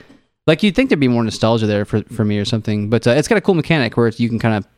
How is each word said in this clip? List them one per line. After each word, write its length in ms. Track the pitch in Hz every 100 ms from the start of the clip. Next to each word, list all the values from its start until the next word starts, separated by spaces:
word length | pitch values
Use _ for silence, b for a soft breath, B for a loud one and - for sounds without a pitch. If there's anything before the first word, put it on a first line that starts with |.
| b b b _ -
like, 160 | 156
you'd 100 | 214
think 160 | 175 262
there'd 120 | 180
be 80 | 127
more 140 | 120
nostalgia 440 | 113 - 113 117 107
there 160 | 104
for, 180 | 104 110
for 200 | - -
me 160 | 107 104
or 60 | 101
something, 440 | 113 110 104 104
but, 160 | 113 123
uh, 60 |
it's 160 | 131 151
got 100 | 214
a 40 |
cool 140 | - 175
mechanic 420 | - 165 113 -
where 100 | 117
you 220 | - 120
can 100 | 113
kinda 240 | 117 107 -